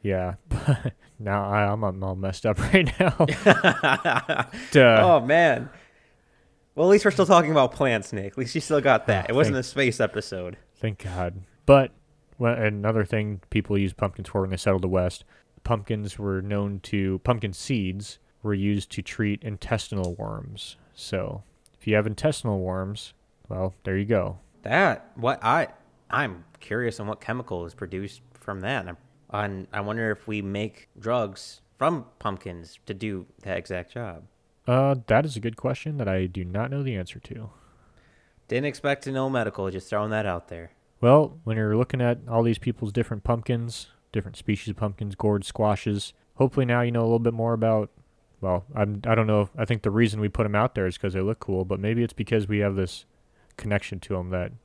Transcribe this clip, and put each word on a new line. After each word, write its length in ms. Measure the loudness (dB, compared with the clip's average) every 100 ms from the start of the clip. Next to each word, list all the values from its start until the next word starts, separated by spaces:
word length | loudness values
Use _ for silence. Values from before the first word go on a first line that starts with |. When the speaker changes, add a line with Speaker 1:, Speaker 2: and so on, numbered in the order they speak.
Speaker 1:
Yeah. 340 | -2 -2 -2 -8 -6
<laughs> 260 | -2 0 0 -2 -10 _ _
Now 280 | -4 -2 0
I, 180 | 2 2
I'm, 140 | 0
I'm 180 | -2 -4
all 140 | -6 -4
messed 300 | -6 -2 -2
up 120 | 0
<laughs> 140 | 4
right 160 | 4 4 2
now. 120 | 0
Speaker 2:
<laughs> 1400 | 4 2 4 6 6 4 2 2 2 2 0 0 -4 -4 -8 2
Speaker 1:
Duh. 280 | 8 10 10
Speaker 2:
Oh, 160 | 8 6
man. 500 | 6 4 6 2 -4 -14 -20 _ _ _ _ _ _ _ _ 2
Well, 120 | 6
at 40 |
least 120 | 8
we're 80 | 6
still 140 | 4 8
talking 260 | 8 8
about 220 | 4 4
plants, 400 | 2 2 2 -2
Nick. 140 | -8 -8
At 60 | -6
least 180 | -4 -6
you 60 |
still 180 | 0 2
got 260 | 6 4 4
that. 180 | 0 2
Speaker 1:
Oh, 60 |
Speaker 2:
It 20 | 2
wasn't 200 | 4 2
Speaker 1:
thank 100 | -2
Speaker 2:
a 20 |
space 320 | 0 0 2
episode. 560 | -2 -2 -8 -8 -10 -12 _ _
Speaker 1:
Thank 260 | -6 -6
God. 380 | -8 -4 -6 -6 -18 _ 8
But, 260 | 8 8 _ _ _ _ -2
well, 160 | 0
another 500 | 2 0 0 0 0
thing 380 | 0 0 -2 -6 _
people 280 | -2 2 0
use 140 | 0
pumpkins 380 | 0 -4 -4 -6
for 100 | -2
when 100 | -2
they 60 | -2
settle 240 | 0 0
the 80 | 2
West, 380 | 0 0 -4 -20 _ _ -12 -2
pumpkins 520 | -2 -2 -6 -6 -6
were 240 | -4 -4
known 380 | -2 -2 -2 -6
to, 360 | -4 -2 0 -2
pumpkin 320 | -2 -2 -2
seeds 680 | -8 -4 -2 -2 -6 -10 -16 _ _
were 120 | -4
used 360 | -2 0 0 -4
to 100 | -10
treat 420 | -10 -4 -2 -2
intestinal 680 | -6 -10 -4 -4 -2 -4 -4 -6
worms. 640 | -8 -10 -12 -14 -16 -18 _
So, 500 | -18 -8 -6 -6 -8 -14 _ _ _
if 80 | 0
you 100 | 2
have 120 | 2
intestinal 520 | 0 -2 -2 -4 -2
worms, 520 | -2 -4 -6 -10 -14 _ _ _ -12
well, 240 | -6 -6 -6
there 140 | -4 -2
you 80 | 0
go. 340 | 0 0 -6 _ _
Speaker 2:
That, 500 | -2 2 2 0 -8 -4
what, 280 | -2 0
I, 240 | 2 2 0 -8 _ _ _
I'm 360 | -2 -2 -6 -18 -20
curious 360 | -6 -2 -2 -4
on 60 | -8
what 120 | -8
chemical 460 | -8 -8 -6 -8 -8
is 80 |
produced 480 | -10 -8 -8 -8 -12 _ _
from 260 | -10 -8
that. 180 | -4 -6
And 80 | -6
I'm, 60 | -14 _ _ _
and 360 | -6 -4 -6 -8
I 100 | -8
wonder 280 | -6 -2 -2
if 180 | -4 -4
we 140 | -6
make 460 | -4 -4 -6 -8 -20 -10
drugs 640 | -4 -2 -2 -8 -18 -20 _ _
from 280 | -2 -2 -8 _
pumpkins 600 | -6 -6 -10 -14 -16 -20 -14
to 80 | -8
do 320 | -6 -8 -10 _
that 140 | -8 -8
exact 320 | -6 -10 -8
job. 300 | -12 -12 -12 -18 _ _ _ 0
Speaker 1:
Uh, 300 | 2 4 0 2
that 180 | 2
is 120 | 2 -4
a 40 |
good 160 | -8 -6
question 420 | -6 -6 -8 -4
that 100 | -2
I 180 | -2 -2
do 180 | -4
not 280 | -6 -6 -4
know 100 | -4
the 140 | -4 -6
answer 240 | -8 -12
to. 320 | -16 -14 -14 -18 _ _ _ _ _ _ _ _ _
Speaker 2:
Didn't 180 | -4 -2
expect 380 | -4 -2 -2
to 80 | -4
know 180 | -4 -2
medical, 400 | 0 -2 -2 -6
just 180 | -6 -4
throwing 220 | -4 0
that 160 | -2 -2
out 220 | -4 -8
there. 240 | -16 -16 _ _ _
Speaker 1:
Well, 380 | 6 6 4 -4
when 140 | -6 -2
you're 200 | 0 0
looking 240 | 0 0
at 180 | 0 0 -2
all 140 | 0
these 160 | 2 0
people's 340 | -4 -4 -4
different 320 | -2 -4 -4
pumpkins, 640 | -2 -2 -2 -4 -4 -10 -16 _ _
different 240 | -6 -6 -10
species 340 | -4 -4 -4
of 80 | -4
pumpkins, 360 | -6 -4 -8
gourds, 320 | -2 0 0 -2
squashes, 680 | -2 0 0 -2 -4 -6 _ _ 0
hopefully 280 | 0 2 0
now 160 | 2
you 100 | 2
know 100 | 2
a 20 |
little 160 | 2 4
bit 140 | 2 0
more 180 | -2
about, 380 | 2 2 2 -2 _ _ _ _ _
well, 240 | -2 -2 -2 -2
I'm, 240 | -2 -2 0
I 80 |
don't 140 | 2 4
know. 220 | 2 0 -2
I 80 | -2
think 180 | 0
the 80 | 0
reason 280 | 2 2 2
we 80 | -4
put 180 | 0 0
'em 80 | 2
out 180 | 0
there 140 | 0 -2
is 100 | -2
'cause 160 | -4
they 80 | -2
look 180 | -2 -4
cool, 260 | -4 -2 -2
but 140 | -2
maybe 220 | -2 0
it's 100 | -2
because 340 | -4 0 0 0
we 120 | 0
have 160 | 0 0
this 300 | -4 -6 -18 _ _ _ _ -12
connection 420 | -2 -2 -4 -12
to 160 | -6 -6
'em 140 | -4
that 200 | -4 -6 -10